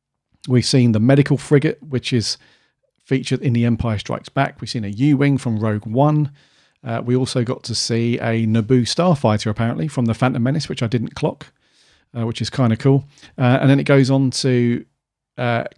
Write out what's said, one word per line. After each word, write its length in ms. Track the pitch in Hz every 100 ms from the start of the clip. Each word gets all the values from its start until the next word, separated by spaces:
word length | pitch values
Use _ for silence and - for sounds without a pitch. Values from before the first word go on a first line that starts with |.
| _ _ _ _ -
we've 180 | 127 -
seen 260 | 135 120
the 80 | 107
medical 380 | 117 139 139 147
frigate, 440 | - 147 156 -
which 300 | 156 127 -
is 240 | 123 101 - _ _ _ _ _ _
featured 380 | - 135 123 131
in 120 | 147
The 120 | 117 117
Empire 340 | 110 117 104
Strikes 300 | - 113 -
Back. 320 | - 143 -
We've 80 | 117
seen 160 | 123 104
a 40 |
U-wing 480 | 101 143 135 143 135
from 220 | 127 107
Rogue 260 | 110 107 107
One. 460 | 117 147 151 143 - _ _ _ _
Uh, 180 | 123 113 117
we 100 | 127
also 280 | 127 131
got 180 | 117 131
to 120 | - 110
see 420 | - 117 117 117
a 300 | 117 113 110
Naboo 400 | 113 107 127 113
starfighter, 640 | - 180 156 113 107 110
apparently, 360 | 104 117 151 160
from 180 | 135 117
The 100 | 113
Phantom 260 | 131 135
Menace, 260 | 120 151 -
which 140 | -
I 60 | 113
didn't 260 | 120 110
clock, 400 | - 147 - - _ _ _ _ _ _ 123
uh, 80 | 117
which 160 | 117
is 80 | 110
kinda 260 | - 120 110
cool. 300 | 135 139 - _ - -
Uh, 220 | 123 131
and 80 | 131
then 100 | 139
it 40 |
goes 260 | 131 139 131
on 220 | 135 135
to, 520 | - 135 123 120 120 - _ _ _ _ -
uh, 280 | 120 117 -